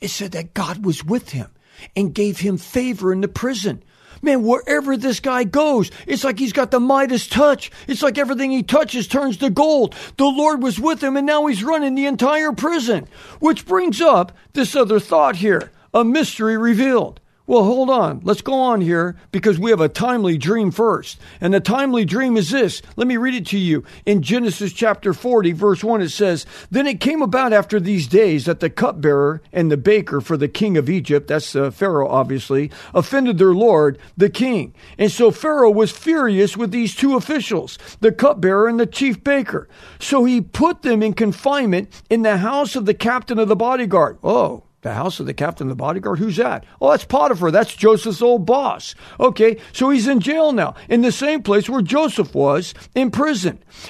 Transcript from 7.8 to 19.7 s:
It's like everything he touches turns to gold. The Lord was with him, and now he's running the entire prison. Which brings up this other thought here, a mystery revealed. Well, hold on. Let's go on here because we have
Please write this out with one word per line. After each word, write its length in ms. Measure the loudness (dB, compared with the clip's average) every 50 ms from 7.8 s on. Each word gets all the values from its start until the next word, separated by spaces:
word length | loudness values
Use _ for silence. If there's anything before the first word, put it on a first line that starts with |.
| -10
It's 160 | -8 -4 -2
like 160 | -2 0 0
everything 320 | 0 -2 -2 -2 -4 -2 -2
he 140 | -2 -2 -2
touches 440 | 0 2 0 0 0 -4 -6 -4
turns 300 | -2 -2 -2 -2 -2 -2
to 140 | -2 -2 0
gold. 420 | 2 2 2 4 4 2 2 0 -2 -6 -18 -8 -2
The 80 | 0 2
Lord 380 | 2 2 2 2 2 2 0 -2
was 160 | -2 -2 -2
with 240 | -2 -2 -2 0 -2
him, 120 | -2 -2
and 120 | 0 0
now 180 | 0 2 2 0
he's 180 | 0 -2 -2 -2
running 300 | -2 -2 0 0 -2 -2
the 140 | -2 -2
entire 460 | -2 -2 0 0 0 2 0 0 -2 -4
prison. 540 | -2 -2 -2 -2 -2 0 0 -2 -2 -4 -8 -18 -20 -20 -20 -6 -2
Which 280 | 0 0 0 0 -2
brings 340 | -2 -2 0 0 0 -2 2
up 300 | 4 4 4 4 2 -2 -6 _ _ _ -4
this 220 | -4 -2 0 0
other 240 | 0 2 2 2 0
thought 360 | 0 2 2 4 4 2 2
here, 340 | 0 0 0 0 0 -2 -8 -16 _ _ _ 0
a 100 | 0 2
mystery 540 | 2 2 0 0 -2 -2 -2 -2 -2 0
revealed. 640 | 0 2 2 2 2 2 2 2 0 0 -2 -8 -16 -20 _ _ _ _
Well, 160 | 0 2 4 4
hold 280 | 4 2 2 2 2
on. 300 | 2 2 0 0 -2 -4 -2
Let's 180 | -2 -2 -2
go 140 | -2 -2 -2
on 260 | 0 2 2 0 0
here 360 | 0 0 0 0 -2 -2 -6 -10 -12 _
because 280 | -6 -2 0 2 2 2
we 100 | 2
have 100 | 2